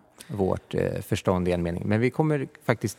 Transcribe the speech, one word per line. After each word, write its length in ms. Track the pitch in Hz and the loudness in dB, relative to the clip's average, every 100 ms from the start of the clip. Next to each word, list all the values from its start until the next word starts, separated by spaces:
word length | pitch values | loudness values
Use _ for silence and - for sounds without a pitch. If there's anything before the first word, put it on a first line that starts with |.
| _ - - | _ -20 -10
vårt, 460 | 101 92 92 - | -2 0 0 -2
eh, 260 | - 92 87 | -2 0 -2
förstånd 480 | - 104 - 92 90 | -4 -2 2 2 2
i 40 | |
en 100 | 87 | 0
mening. 200 | 85 87 101 | 0 -2 0
Men 140 | 107 | 2
vi 100 | 123 | 2
kommer 380 | - 156 147 135 - | 2 0 0 -4 -8
faktiskt, 340 | - 117 110 | 0 0 0